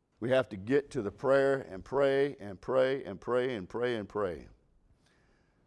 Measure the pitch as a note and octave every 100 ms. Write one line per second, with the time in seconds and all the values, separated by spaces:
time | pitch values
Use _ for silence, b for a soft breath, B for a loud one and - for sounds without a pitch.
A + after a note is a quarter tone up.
0 | _ _ A2+ C3 - G2+ G2+ C#3 - C#3
1 | G2+ - C3+ C#3 C#3 C#3 A2 F#2+ - C3
2 | C#3 C3+ C#3+ C3+ G2+ F#2 - B2+ C3 C3+
3 | - F#2 - B2 B2+ A#2 F2+ A2 B2 A#2
4 | F#2+ G#2 G2 D#2 B1 - _ _ _ _
5 | _ _ _ _ _ _